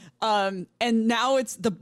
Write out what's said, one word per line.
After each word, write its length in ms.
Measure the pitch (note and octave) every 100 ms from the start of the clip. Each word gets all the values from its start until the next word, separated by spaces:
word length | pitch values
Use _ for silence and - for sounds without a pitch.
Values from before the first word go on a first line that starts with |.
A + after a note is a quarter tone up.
| - -
Um, 460 | A3 G#3 G3 F#3+ F3 -
and 260 | A#3+ A3+ A3+
now 300 | A#3 B3 C4+
it's 200 | A#3 -
the, 140 | G#3+ E3+